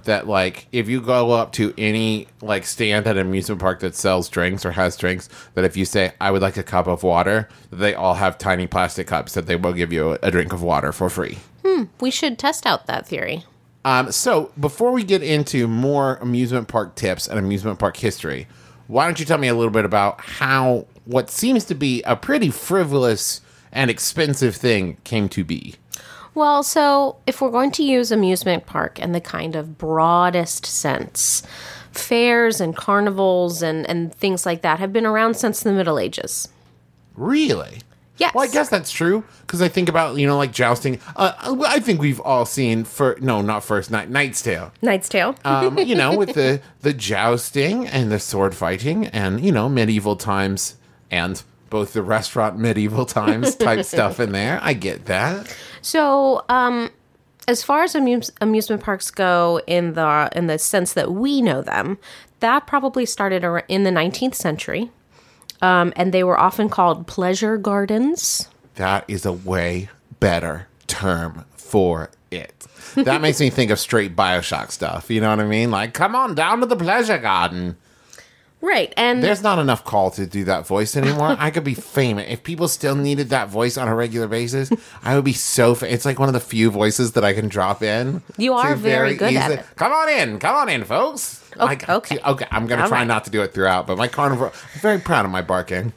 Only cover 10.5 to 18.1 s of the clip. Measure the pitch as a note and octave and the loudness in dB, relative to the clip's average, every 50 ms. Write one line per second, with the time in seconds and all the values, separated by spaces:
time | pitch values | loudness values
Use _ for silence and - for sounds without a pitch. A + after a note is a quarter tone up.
10.5 | F#2+ F2 E2+ F2 D#2+ C#2 C#2 C#2+ E2 - F#2 F2+ - F#2+ E2+ - - - - - | -4 -4 0 0 0 2 0 -2 -2 -2 -2 -2 -2 -4 -6 -6 -8 -14 -18 -20
11.5 | - - - F#4+ F#4+ D#4+ A3 - _ - B3+ C4 B3+ - - D4 A#3 - - C#4+ | -20 -4 0 0 2 2 0 -4 _ -4 -4 -4 -2 -2 -4 -4 -4 0 0 0
12.5 | D#4+ - - C4 D#3+ - - - - - - - - - - F2+ C3+ E3+ - _ | 0 0 0 0 0 0 -2 -6 -6 -6 -6 -8 -8 -6 -6 -6 -8 -8 -12 _
13.5 | _ _ _ _ _ _ _ C3+ C3 B2+ C3+ G#2+ - - - B3+ A3 D#3 - - | _ _ _ _ _ _ _ 2 2 2 2 0 -2 -2 0 2 2 2 0 -2
14.5 | _ D3 C#3+ D3 - - A3+ B3 B3+ B3 G#3+ F#3 G3 F3+ D3 D3+ D3+ D3 C#3+ - | _ -4 -4 -4 0 0 0 2 2 0 2 2 0 0 2 0 0 0 0 0
15.5 | - C3 A#2 A2+ A2+ A#2 B2+ C#3 C#3+ C#3 C#3 C3+ B2+ - A#2+ A#2+ B2 A#2+ B2+ A#2 | 0 0 0 0 0 0 0 2 2 2 2 0 -2 -2 -4 -2 0 0 0 0
16.5 | B2+ B2 A2+ - - A2+ G2+ F2 - - - F#2+ F2+ - - - F2+ G#2+ F#2+ G2 | 0 -4 -4 -2 -2 -2 -2 -2 -6 -4 -2 -2 -2 -2 -6 -4 -2 -2 0 0
17.5 | G2+ G2 F#2 A2 G2 - G#2 F#2+ - - - G#2+ | -2 -2 -2 -4 -4 -2 -4 -4 -4 -2 -4 -4